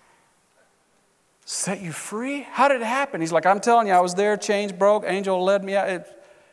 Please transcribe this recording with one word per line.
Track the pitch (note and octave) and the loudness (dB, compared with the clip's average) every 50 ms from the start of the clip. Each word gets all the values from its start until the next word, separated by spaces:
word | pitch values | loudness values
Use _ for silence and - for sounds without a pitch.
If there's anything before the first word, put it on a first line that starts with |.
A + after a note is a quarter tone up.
| _ _ _ _ _ _ _ _ _ _ _ _ _ _ _ _ _ _ _ _ _ _ _ _ _ _ _ _ _ | _ _ _ _ _ _ _ _ _ _ _ _ _ _ _ _ _ _ _ _ _ _ _ _ _ _ _ _ _
set | - - - - F3 G3+ G3 | -10 -8 -6 -4 -4 -6 -6
you | G3 E3 D3 | -8 -8 -10
free? | - - - G3+ G#3+ B3 C4+ C#4+ C#4+ B3+ | -10 -10 -8 -8 -8 -6 -6 -8 -8 -10
How | - - - C4 | -8 0 2 2
did | C#4+ C#4 B3 | 2 2 0
it | A#3 | -2
happen?" | A3 B3 C4+ C#4 C#4 - E3+ | -4 -2 -4 -4 -4 -4 -4
He's | E3 D#3+ E3+ | -4 0 0
like, | D#3+ D#3 | 2 4
"I'm | F3+ G3+ G#3 | 4 2 4
telling | G3 A#3+ A#3 A#3 A3+ | 2 4 4 4 4
you, | G3+ F#3 | 4 4
I | F3+ | 4
was | F3+ F3+ F3 | 4 2 0
there, | F#3+ G3+ G#3 G#3 | 0 0 0 0
chains | G3+ G#3 - G#3 G3+ G#3 G3+ F#3+ | 0 -2 -2 -2 -2 -2 -4 -2
broke, | F3 G3 G3+ G#3+ G#3+ G3+ | 2 2 4 4 2 0
angel | - F3+ G3 G3 G3 F#3+ F3+ F3+ | -2 -4 -2 -2 -2 -2 0 2
led | F#3+ G3+ G3 F#3+ | 2 2 0 0
me | G3 G3 | -2 -2
out." | G3+ F#3+ G3 | -2 0 -2
It, | F#3 E3+ E3 - - - - - - _ _ _ | -4 -6 -8 -14 -20 -20 -20 -20 -20 _ _ _